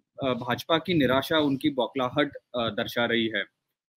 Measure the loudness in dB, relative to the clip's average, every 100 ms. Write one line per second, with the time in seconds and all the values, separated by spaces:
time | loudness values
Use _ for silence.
0 | _ -6 -4 -2 -2 -4 0 0 2 2
1 | 4 2 2 2 2 0 -2 0 -2 0
2 | -2 0 -2 -4 _ -4 -2 -2 -4 0
3 | 0 2 0 -2 -4 _ _ _ _